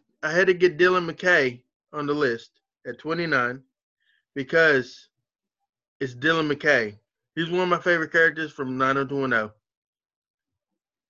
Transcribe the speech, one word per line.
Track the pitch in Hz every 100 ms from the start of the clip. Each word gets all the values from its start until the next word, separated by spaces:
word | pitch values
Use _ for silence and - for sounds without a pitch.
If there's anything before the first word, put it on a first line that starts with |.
| _ _
I | 151
had | 170 190
to |
get | 175 180 151
Dylan | 185 185 170
McKay | - 185 170 131 120 _ _ _
on | 151 147
the |
list | 147 135 117 - _ _ _ 127
at | 123
twenty-nine | 151 165 165 135 123 131 _ _ _ _ _ _ _
because | 139 131 165 160 135 127 - _ _ _ _ _ _ _ _ _ -
it's | 135 120
Dylan | 151 165 151
McKay. | 143 151 131 107 104 _ _ _ 156
He's | 165
one | 180
of | 180
my | 170
favorite | 180 170 156
characters | 170 165 156 151
from | - 131 131
nine | 135 135
oh | 135
two | 139
one | 131
oh. | 117 110 _ _ _ _ _ _ _ _ _ _ _ _ _ _ _ _